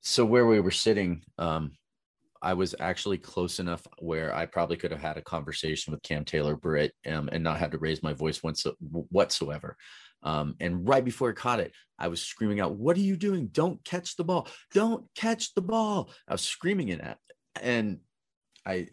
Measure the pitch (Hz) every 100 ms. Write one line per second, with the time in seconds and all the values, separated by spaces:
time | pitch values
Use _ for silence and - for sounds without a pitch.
0 | - - 117 123 120 110 92 - - 104
1 | 92 85 - _ 87 80 78 73 _ _
2 | _ _ _ _ - 92 92 - 85 92
3 | - 95 - - 90 - 87 85 - -
4 | 85 80 80 57 80 - 85 82 85 78
5 | 76 76 76 82 73 78 78 78 - 76
6 | - 78 76 80 76 73 85 78 76 -
7 | - 78 73 85 82 80 82 78 80 78
8 | 80 73 78 78 80 78 - - - 82
9 | - - 131 - - 73 - - - -
10 | - _ - 78 76 - 90 87 90 135
11 | 127 113 127 107 123 120 85 - _ _
12 | 87 85 - - 110 104 92 98 123 175
13 | 196 190 202 190 120 - 165 170 - 180
14 | 175 - 170 180 - - - - 220 226
15 | - - 220 226 - - 180 220 220 202
16 | - - - - - - 170 196 131 85
17 | - - _ - _ - 120 120 107 90
18 | _ _ _ _ _ _ - 95 87